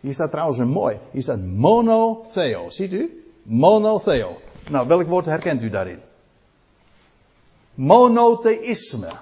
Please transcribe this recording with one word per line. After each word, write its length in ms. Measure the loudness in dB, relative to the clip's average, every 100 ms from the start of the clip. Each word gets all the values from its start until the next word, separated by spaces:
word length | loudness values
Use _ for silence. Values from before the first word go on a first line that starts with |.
Hier 140 | -10
staat 160 | -6 -4
trouwens 280 | -2 -4 -2
een 100 | -2
mooi, 300 | 0 -2 -4 -10
hier 120 | -10
staat 180 | -6 -6
monotheo, 1300 | -6 0 2 4 4 2 2 -2 -8 -4 -2 -4 -10
ziet 240 | -8 -8
u? 320 | -6 -8 -10 -20 _ -4
Monotheo. 880 | 2 4 4 4 0 0 0 -2 -8 -18 -20 -6
Nou, 160 | -4 2
welk 200 | 2 2
woord 200 | -2 -2
herkent 360 | -4 -4 -4
u 80 | -4
daarin? 300 | -6 -8 -10 -20 _ _ _ _ _ _ _ _ _ _ _ _ _ _ _ _
Monotheïsme. 1400 | -6 4 6 6 6 4 4 0 0 -2 -6 -6 -10 -12 -14